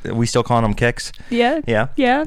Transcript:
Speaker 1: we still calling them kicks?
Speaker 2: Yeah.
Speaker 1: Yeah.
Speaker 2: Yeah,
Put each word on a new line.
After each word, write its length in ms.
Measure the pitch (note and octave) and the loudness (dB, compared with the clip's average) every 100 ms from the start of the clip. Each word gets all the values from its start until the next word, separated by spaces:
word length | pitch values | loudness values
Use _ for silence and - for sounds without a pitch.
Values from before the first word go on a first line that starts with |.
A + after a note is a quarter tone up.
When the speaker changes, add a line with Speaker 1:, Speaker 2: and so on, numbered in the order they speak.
| - | -4
Speaker 1:
we 140 | A2+ A#2 | -2 0
still 160 | B2 | 0
calling 200 | A2+ A#2 | 2 2
them 120 | A2 | 2
kicks? 380 | G2+ A#2+ - - - - | 2 0 0 -8 -12 -4
Speaker 2:
Yeah. 320 | A#3+ A#3+ D#4+ B3 | 0 0 0 0
Speaker 1:
Yeah. 220 | G#3+ - - | 0 0 2
Speaker 2:
Yeah, 280 | B3 C#4 | 2 2